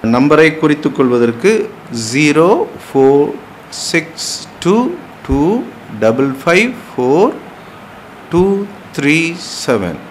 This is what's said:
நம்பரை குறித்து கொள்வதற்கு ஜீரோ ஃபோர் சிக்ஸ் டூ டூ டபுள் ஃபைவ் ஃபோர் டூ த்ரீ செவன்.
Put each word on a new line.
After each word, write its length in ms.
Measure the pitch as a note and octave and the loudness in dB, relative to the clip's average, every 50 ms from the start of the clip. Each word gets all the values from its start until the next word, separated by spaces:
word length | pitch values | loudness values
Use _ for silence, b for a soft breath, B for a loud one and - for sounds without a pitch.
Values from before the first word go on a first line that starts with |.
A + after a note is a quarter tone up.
| - A2+ A#2 | 0 0 2
நம்பரை 320 | B2 C3+ D3 D3+ D3+ D#3+ D#3+ D#3 - - | 2 4 4 6 6 6 4 4 2 0
குறித்து 280 | D3+ D3 D3 - C#3+ C3 - | 0 0 0 -2 -4 0 0
கொள்வதற்கு 540 | C3+ B2 A#2+ A#2+ A#2+ A#2 A2+ A#2 - G3 A3 - - - - - - - A#2+ A#2 A2+ A2 | 2 2 4 2 2 2 0 0 0 2 2 2 -2 -6 -10 -18 -16 -12 -10 -8 -8 -4
ஜீரோ 380 | A#2 C#3 D3+ D3 D3 D3+ E3 F3+ A3+ E4+ - - - - - | 0 2 2 4 4 4 4 4 4 2 0 -6 -8 -18 -18
ஃபோர் 400 | - - C#3 C3+ C3+ C#3 C#3+ D3 D3+ D3 - - - - - - - - - - | -4 0 4 4 6 6 4 2 0 -2 -10 -14 -20 -20 -20 -20 -18 -14 -12 -8
சிக்ஸ் 420 | - - E3 D#3 - - - - - - - - - - - - | -4 -4 -4 -4 -4 -12 -12 -10 -10 -10 -12 -12 -16 -16 -6 -2
டூ 120 | E3 G3+ A3+ B3 D4 F4+ F4 - - - - - | 0 2 2 0 -2 -6 -10 -14 -20 -20 -18 -6
டூ 140 | - C3+ C#3 C#3+ E3+ G#3+ B3 - - - - - - - G#2+ | -4 -2 0 0 0 0 -2 -4 -8 -14 -18 -18 -16 -8 0
டபுள் 300 | A2 A2 A2+ B2+ C#3 C#3 C3 - | 0 0 2 2 0 -2 -2 -4
ஃபைவ் 300 | - F3+ F3 F#3 A3 B3 A#3+ - - | 0 2 2 2 2 0 -4 -10 -16
ஃபோர் 440 | - - - B2+ B2+ C#3 E3 G3+ C4 - - - - - - - - - - - - - - - - - - - - | -12 -6 -2 0 2 4 4 2 2 0 -4 -14 -18 -20 -20 -20 -20 -20 -20 -20 -20 -20 -20 -20 -20 -20 -20 -12 -4
டூ 140 | D#3+ E3+ F#3 G3 G3 G3 G3+ G3+ - - - - - | 0 0 2 2 0 -2 -4 -8 -12 -20 -20 -12 -10
த்ரீ 240 | - C#3 C#3+ D3+ E3 E3 E3 E3+ F3 - - - - - | -4 0 2 2 2 0 -2 -4 -8 -12 -14 -12 -10 -4
செவன். 360 | - B2+ G#2+ F#2+ F2 D#2 - - - | -2 -2 -2 -2 -4 -8 -10 -14 -18